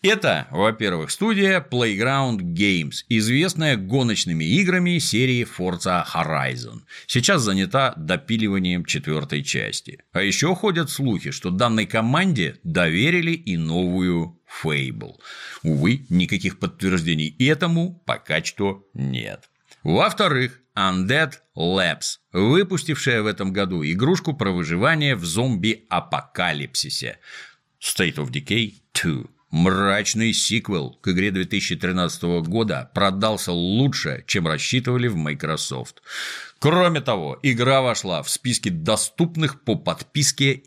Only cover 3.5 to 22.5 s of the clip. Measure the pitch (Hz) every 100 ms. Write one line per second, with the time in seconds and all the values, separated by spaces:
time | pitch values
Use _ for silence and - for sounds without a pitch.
3.5 | 160 156 120 95 135 120 104 - 80 80
4.5 | 139 131 180 175 175 - 107 127 123 117
5.5 | - 92 90 95 90 80 82 78 76 65
6.5 | 64 58 57 - - - 123 123 185 110
7.5 | 98 95 135 131 - 78 90 - 113 107
8.5 | 98 90 87 85 - 71 76 71 76 69
9.5 | - 52 - - - _ - 98 - 151
10.5 | 180 220 170 151 - 135 92 - - 92
11.5 | 90 120 110 101 113 113 147 190 135 78
12.5 | - 87 82 85 85 139 175 165 165 135
13.5 | 85 80 85 90 92 92 85 82 - _
14.5 | - 80 73 67 53 53 - - - -
15.5 | - 82 73 85 131 - 90 90 101 95
16.5 | - 92 - 95 92 82 78 78 - 127
17.5 | 151 175 165 175 175 - 58 - 78 -
18.5 | - 101 98 _ - 67 64 53 50 _
19.5 | _ _ - 147 143 202 - 196 131 123
20.5 | - _ - 95 92 92 139 156 - _
21.5 | - 85 95 87 73 - - _ 90 107